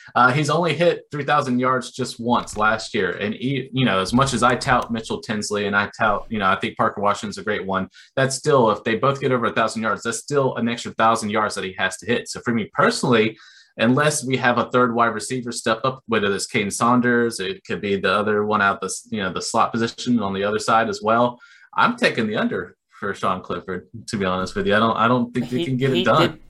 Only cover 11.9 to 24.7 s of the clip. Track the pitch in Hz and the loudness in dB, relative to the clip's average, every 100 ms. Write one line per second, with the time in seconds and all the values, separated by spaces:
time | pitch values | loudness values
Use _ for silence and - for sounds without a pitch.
11.9 | - - 117 - - - 117 98 - 196 | -4 -4 -4 -4 -8 -2 -2 -2 0 2
12.9 | 233 160 120 110 - - - _ - 113 | 2 2 4 2 -2 -14 -20 _ 0 2
13.9 | 131 151 151 123 127 123 120 110 127 123 | 4 2 0 -2 0 2 2 2 2 2
14.9 | 117 117 107 - 131 120 117 - 110 131 | 2 0 0 -6 -6 -6 -4 -2 0 -2
15.9 | 135 - 110 101 98 - 123 101 - 120 | -4 -2 0 2 0 -2 -2 -2 0 2
16.9 | 123 120 120 117 113 95 95 - 98 101 | 4 4 2 2 -2 -6 -8 -8 -6 -2
17.9 | 98 95 98 104 104 104 104 98 95 95 | 0 2 2 2 0 2 2 2 2 -4
18.9 | - - 110 95 87 - 113 98 117 117 | -8 -8 -4 -4 -4 -2 0 0 0 -4
19.9 | - - 120 101 95 101 107 - 113 110 | -4 -2 0 0 -2 -2 -2 2 2 2
20.9 | 98 104 117 123 - - - - - 151 | -2 2 2 2 -2 -16 -20 -10 -2 0
21.9 | 240 190 - 110 107 233 104 87 - _ | 2 0 0 -2 -2 -2 -4 -6 -14 _
22.9 | - 104 95 104 92 - 87 - 90 - | -10 -8 -4 -4 -4 -6 -8 -8 -10 -10
23.9 | - - 107 95 92 90 - 95 | -16 -8 -4 -2 -2 -4 -4 0